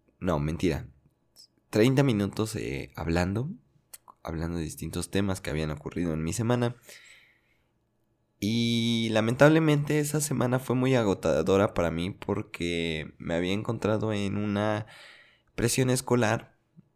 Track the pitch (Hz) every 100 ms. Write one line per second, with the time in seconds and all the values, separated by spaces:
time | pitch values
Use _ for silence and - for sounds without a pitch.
0 | _ _ 90 78 73 85 92 71 - -
1 | _ _ _ _ - _ _ 107 117 135
2 | 139 107 98 98 110 110 113 135 - -
3 | 82 85 90 101 139 240 _ _ _ -
4 | - - - 80 82 85 78 - 82 87
5 | 85 98 101 95 - 73 78 73 - -
6 | 87 80 80 101 113 123 120 123 - -
7 | - - _ _ _ _ _ _ _ _
8 | _ _ _ _ 101 113 117 117 117 117
9 | 113 110 110 127 147 156 160 147 147 151
10 | 147 156 147 127 123 127 127 123 127 131
11 | 107 92 92 73 85 95 104 - 85 82
12 | 87 - - 101 104 - 85 85 82 78
13 | 76 - 82 82 90 98 - 113 98 110
14 | 110 107 101 101 104 101 107 107 107 -
15 | - - - _ _ - 113 - 127 127
16 | - 123 110 117 - _ _ - _